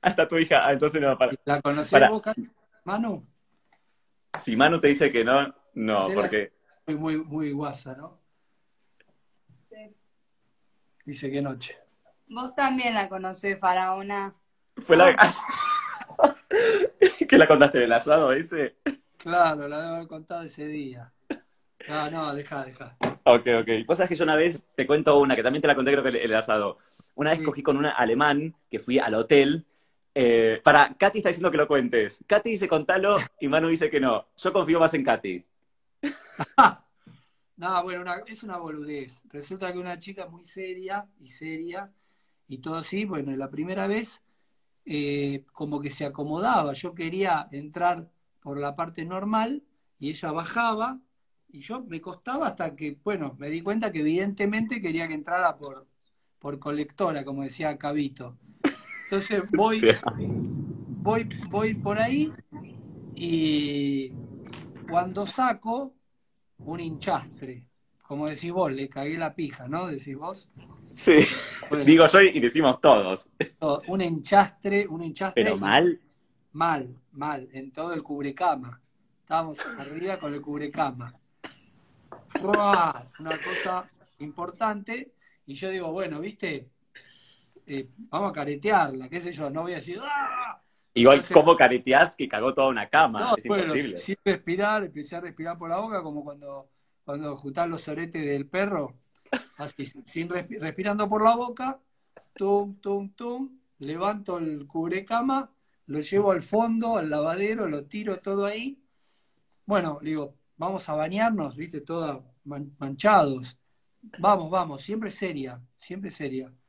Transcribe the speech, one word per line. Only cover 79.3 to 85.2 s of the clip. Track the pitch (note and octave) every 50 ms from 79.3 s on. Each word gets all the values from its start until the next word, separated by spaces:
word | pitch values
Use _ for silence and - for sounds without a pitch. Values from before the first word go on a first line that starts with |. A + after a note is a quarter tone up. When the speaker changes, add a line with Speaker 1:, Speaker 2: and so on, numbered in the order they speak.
| D#3 E3 E3 D#3+ D3+ - - - - -
Speaker 2:
arriba | - C3+ D3+ D#3+ F3 F#3+ G3 F#3
con | - D3 D3
el | C#3+
cubrecama. | B2+ D3 D3 D3 D3+ C#3+ C#3+ E3 D#3 C#3 B2+ B2 A#2+ B2 - _ _ _ _ _ - - - _ _ _ _ _ _ _ _ _ _ _ - - -
¡Fua! | _ - D4+ - F#3+ G#3 G#3 G#3 G3+ G3+ F#3 E3+ D#3+ - A#2+ A#2+ - _ -
Una | D#3+ D#3+ D#3+ D#3 -
cosa | F#3 F3+ F3+ - F#3 F#3 F#3 F#3 - _ _ _ _ _ _
importante. | D3 D3+ D3 - E3+ F3 F3 - A3+ A3 G#3+ G#3 G3 - A3+ B3 C4 - _ _